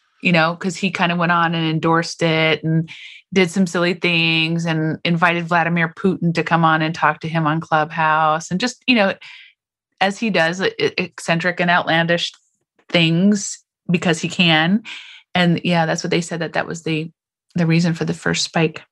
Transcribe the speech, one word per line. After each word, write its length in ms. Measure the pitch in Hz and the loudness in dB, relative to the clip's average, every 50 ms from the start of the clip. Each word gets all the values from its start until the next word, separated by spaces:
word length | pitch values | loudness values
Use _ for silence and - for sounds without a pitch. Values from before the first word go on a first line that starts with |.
| _ _ _ _ | _ _ _ _
You 100 | - 185 | 0 2
know, 240 | 175 160 160 170 175 | 4 4 2 2 0
'cause 200 | 170 - 190 170 | -4 -6 -6 -4
he 140 | - 202 180 | -4 -4 -4
kinda 260 | - - 180 170 175 | -2 -2 -2 0 0
went 160 | 175 170 170 | 0 0 2
on 220 | 175 170 165 165 170 | 2 2 2 0 0
and 120 | 165 160 160 | -2 -2 -2
endorsed 520 | 156 156 156 165 165 165 165 - - - | -2 0 2 2 2 2 0 -2 -4 -2
it 400 | 170 165 160 160 160 160 151 - 156 | 0 0 2 2 2 2 0 0 0
and 260 | 160 160 165 165 160 - - - - - - _ _ | 0 0 0 0 -4 -8 -18 -18 -20 -20 -20 _ _
did 180 | 180 190 185 170 | 2 2 2 2
some 160 | - 196 190 | 2 0 0
silly 280 | 170 - 175 175 175 180 | 0 0 0 0 0 0
things 720 | 175 - 175 170 165 165 165 160 160 160 160 170 165 165 | 0 0 0 0 2 2 2 2 0 0 0 -2 -2 -2
and 320 | 170 160 156 156 160 151 - - | -2 -2 0 -2 -2 -2 -2 -2
invited 420 | 170 175 165 180 170 170 170 170 | -2 0 2 2 2 2 0 0
Vladimir 460 | 165 175 170 160 170 175 170 165 160 - | 0 0 0 2 2 0 0 -2 -2 -2
Putin 380 | - - 190 175 - 165 170 165 | -2 0 0 0 0 0 -2 0
to 80 | 170 | 0
come 220 | 160 - 170 165 165 | 0 0 2 2 4
on 180 | 160 160 156 | 2 2 2
and 120 | 156 156 165 | 0 -2 -2
talk 260 | - 160 151 156 - | 0 0 0 0 -2
to 80 | - 160 | -4 -4
him 180 | 160 165 156 | -2 -2 0
on 140 | 147 156 160 | 0 0 -2
Clubhouse 920 | - - 160 156 151 160 165 170 160 156 156 160 160 156 156 160 - - | -2 0 0 0 0 0 -2 -2 0 0 2 2 2 2 0 0 -2 -4
and 80 | 175 185 | -4 -2
just, 220 | 247 247 - - _ | -2 -4 -6 -4 _
you 80 | - 254 | 0 2
know, 180 | 220 196 190 - - - - - - - - _ _ _ _ _ _ _ _ _ - | 2 2 0 -2 -4 -10 -20 -20 -20 -20 -20 _ _ _ _ _ _ _ _ _ -2
as 180 | 185 202 196 - | -2 -2 -2 -2
he 120 | 233 220 | -2 0
does, 300 | 190 175 160 165 180 190 | 2 2 2 0 0 -2
e-, 120 | 190 - - - | -2 -4 -2 -2
e-, 120 | - - - - | -2 -2 -2 -4
eccentric 600 | 180 170 _ - - - 165 170 175 180 175 - | -6 -6 _ -8 -4 -2 -2 0 0 -2 -2 0
and 100 | 175 175 | 0 2
outlandish 640 | 175 180 - - 160 165 165 170 170 170 - - - - _ _ _ _ _ _ _ _ _ - | 2 2 2 2 0 2 2 2 0 0 -2 -6 -8 -12 _ _ _ _ _ _ _ _ _ -2
things 760 | - 175 165 160 165 170 190 208 214 196 - - - - _ _ _ _ _ - | 0 2 4 4 4 4 4 4 2 2 -2 -8 -12 -14 _ _ _ _ _ -2
because 300 | 175 170 - 180 160 - | -2 0 2 0 0 0
he 80 | - 165 | -2 -4
can. 540 | - - 180 170 156 156 160 175 202 233 - - - - - - - - _ _ - | -2 0 2 2 2 2 2 2 0 0 -2 -6 -16 -18 -18 -20 -20 -20 _ _ -2
And 260 | 180 175 175 165 - - | 2 2 2 2 2 0
yeah, 220 | 180 175 165 160 | 0 2 2 2
that's 160 | 160 156 165 | 0 -2 -2
what 80 | - 170 | -2 -2
they 100 | 165 175 | -2 -2
said, 200 | 170 - 175 165 | -2 -4 -6 -6
that 140 | 165 151 - | -6 -4 -4
that 120 | 160 - | -4 -4
was 160 | - 170 165 | -4 -8 -8
the, 280 | - 165 160 151 165 165 - _ _ _ _ _ _ _ - | -6 -4 -4 -4 -6 -8 -12 _ _ _ _ _ _ _ -2
the 120 | 175 170 | 0 2
reason 280 | 165 160 165 170 170 165 | 2 2 2 2 2 0
for 100 | - 156 | -2 -4
the 100 | 160 - | -6 -6
first 300 | - - 170 170 - - | -4 -4 -4 -2 -2 -4
spike. 380 | - - 170 160 156 - - - _ | -2 0 0 0 0 -2 -6 -20 _